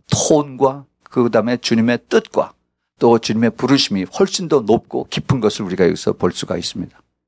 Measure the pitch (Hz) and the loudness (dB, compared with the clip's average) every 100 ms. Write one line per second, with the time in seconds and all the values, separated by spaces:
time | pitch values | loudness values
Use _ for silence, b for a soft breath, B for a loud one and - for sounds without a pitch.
0 | _ - - 156 143 127 135 143 135 _ | _ -4 2 0 0 -2 -2 -2 -12 _
1 | _ 127 117 110 113 123 - 113 117 117 | _ 0 2 2 0 -4 0 2 2 0
2 | - 113 - - - - _ _ _ _ | 0 -2 0 -4 -4 -10 _ _ _ _
3 | 120 117 - 113 117 - 127 139 - 98 | 4 4 2 0 0 0 0 2 0 -4
4 | 90 - 196 - 165 151 104 117 - 123 | -6 -2 -2 -2 0 0 2 0 0 -8
5 | - - - 131 104 - 95 - 85 - | -6 -8 -2 0 0 -2 -6 0 0 2
6 | - - 90 - - 87 - - 87 _ | -4 -2 -2 -4 -6 -6 -6 -10 -12 _
7 | _ _ | _ _